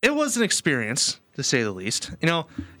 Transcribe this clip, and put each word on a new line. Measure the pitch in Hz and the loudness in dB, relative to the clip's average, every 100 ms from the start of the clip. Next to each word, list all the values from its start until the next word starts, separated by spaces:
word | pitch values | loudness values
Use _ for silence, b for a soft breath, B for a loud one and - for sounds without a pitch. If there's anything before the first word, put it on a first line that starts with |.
it | 247 | 2
was | 294 294 233 | 2 2 2
an | |
experience, | 208 - 160 127 107 131 - - _ | 0 2 0 0 0 -2 -2 -4 _
to | - | -6
say | - 127 | 0 2
the | 110 | 0
least. | 92 98 - - - | -2 -4 -4 -6 -2
You | 160 | 0
know, | 165 156 B B B | 2 -2 B B B